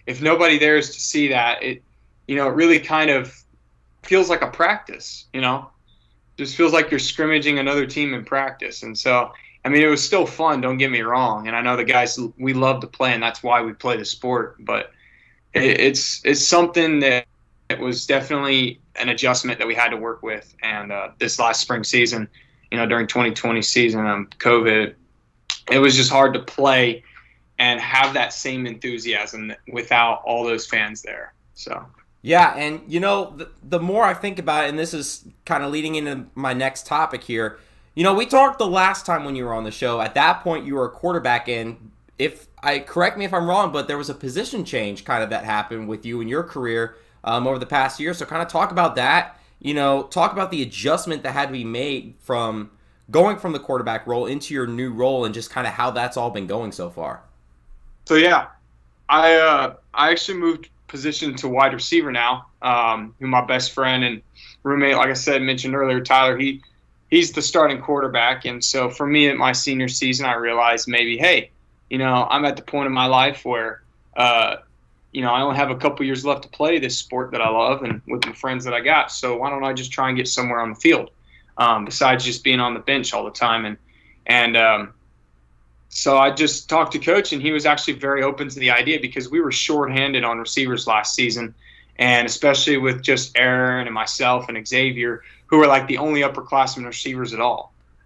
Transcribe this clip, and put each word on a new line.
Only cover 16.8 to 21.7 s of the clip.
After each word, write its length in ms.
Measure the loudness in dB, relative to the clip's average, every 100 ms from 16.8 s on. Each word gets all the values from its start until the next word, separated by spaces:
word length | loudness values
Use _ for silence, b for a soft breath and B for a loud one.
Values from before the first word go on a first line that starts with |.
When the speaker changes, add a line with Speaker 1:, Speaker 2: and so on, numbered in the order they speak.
| 2 2
Speaker 1:
that 240 | 2 2 -2 _ _ _ _
it 80 | -6
was 260 | -4 -4
definitely 760 | 0 0 0 -2 0 2 0 -6 _ -6
an 120 | -4
adjustment 500 | 0 0 0 -2 -4
that 80 | -2
we 80 |
had 140 | 0 0
to 80 | -2
work 260 | -8 -8
with. 320 | -8 -10 -12 _
And, 300 | -8 -8 -8
uh, 200 | -8 -8 -6
this 200 | -4 0
last 240 | 0 0
spring 220 | -2